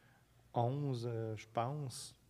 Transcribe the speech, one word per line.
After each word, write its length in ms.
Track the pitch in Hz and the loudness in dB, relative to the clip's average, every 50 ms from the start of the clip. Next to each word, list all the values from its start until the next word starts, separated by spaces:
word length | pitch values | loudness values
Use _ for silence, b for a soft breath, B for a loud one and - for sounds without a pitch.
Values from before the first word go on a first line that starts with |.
| b b b b b b b - _ - - | b b b b b b b -20 _ -2 2
onze, 540 | 120 117 123 135 147 147 139 127 117 117 120 | 4 4 4 2 2 0 0 0 0 0 -2
euh, 260 | 117 113 113 110 110 | -2 -2 -2 -2 -4
je 80 | 104 - - - | -6 -10 -2 0
pense. 640 | 117 117 127 147 151 143 123 - - - - - - - | 2 2 2 0 -4 -4 -6 -6 -8 -10 -12 -14 -18 -20